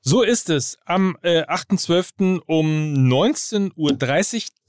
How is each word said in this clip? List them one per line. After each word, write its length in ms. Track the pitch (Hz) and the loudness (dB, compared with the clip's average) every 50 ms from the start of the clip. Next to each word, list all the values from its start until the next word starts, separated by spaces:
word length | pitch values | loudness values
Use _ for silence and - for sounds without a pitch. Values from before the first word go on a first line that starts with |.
So 220 | - 131 160 254 226 | -2 0 2 2 2
ist 260 | 202 240 233 - - | 2 2 0 0 -2
es. 280 | 160 139 123 - - _ _ | -2 -2 -2 -4 -10 _ _
Am, 320 | - 175 190 190 185 170 - | -4 0 0 0 0 -2 -2
äh, 200 | - 175 170 160 156 | -2 0 0 0 0
achten 340 | - 165 185 - - 202 180 | -2 -6 -6 -4 -2 -4 -4
zwölften 600 | - - 170 180 180 - - - 196 185 185 175 | 0 0 0 0 0 -2 -4 -2 0 0 0 -2
um 680 | - - 160 160 156 156 156 156 151 151 147 135 131 127 | -2 -2 0 0 2 0 0 -2 -2 -2 2 2 4 4
neunzehn 640 | 123 135 180 247 311 - - - 226 208 196 185 - | 4 4 2 0 0 -2 -6 -4 -4 -4 -4 -4 -4
Uhr 160 | - 156 147 139 | -2 -2 -2 0
dreißig. 540 | 120 139 123 139 165 208 - - 226 - - _ _ _ | 0 -2 0 0 0 0 -2 -4 -8 -8 -10 _ _ _